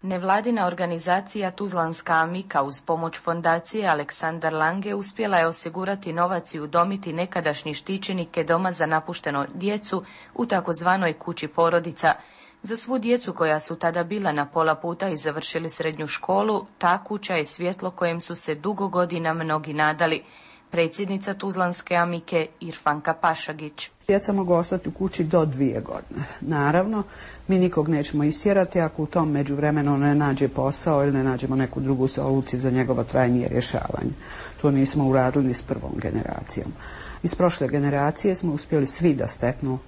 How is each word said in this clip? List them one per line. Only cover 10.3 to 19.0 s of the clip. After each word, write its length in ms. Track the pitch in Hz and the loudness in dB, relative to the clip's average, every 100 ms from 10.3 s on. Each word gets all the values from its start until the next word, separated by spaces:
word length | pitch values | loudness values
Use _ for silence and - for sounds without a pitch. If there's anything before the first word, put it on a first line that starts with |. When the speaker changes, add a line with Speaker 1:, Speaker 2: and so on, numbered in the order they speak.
Speaker 1:
u 120 | - 233 | -4 0
takozvanoj 680 | 196 180 160 175 190 175 | 0 0 0 2 4 2
kući 360 | 151 - 170 147 | -2 -8 -6 -4
porodica. 680 | - 170 175 170 147 160 - - - - _ | 2 4 4 0 0 2 2 -4 -20 -20 _
Za 140 | 196 226 | -8 -8
svu 220 | 233 254 | -2 -2
djecu 340 | 226 240 240 | 2 0 0
koja 280 | 175 160 151 | 0 2 2
su 160 | - - | -2 -2
tada 280 | 165 170 | 0 0
bila 280 | 175 208 190 | -2 -2 0
na 140 | 147 143 | 0 0
pola 280 | 165 160 | 2 2
puta 340 | 156 170 170 196 | 2 -2 -4 -4
i 80 | 156 | -2
završili 540 | 156 147 - 165 165 | -4 -4 -6 -6 -6
srednju 360 | - 160 156 151 | -4 -4 -4 -6
školu, 600 | - - 190 214 208 - _ | -6 0 2 2 0 -4 _
ta 260 | 175 185 | 2 2
kuća 300 | - 208 202 | -2 -8 -2
je 100 | 170 | -2
svjetlo 460 | 151 - 175 185 185 | -2 -4 -4 -4 -8
kojem 300 | 180 175 170 | -2 -2 -2
su 140 | - | -6
se 200 | 170 - | -8 -4
dugo 340 | 151 196 196 196 | -4 -2 -2 0
godina 460 | 180 | 0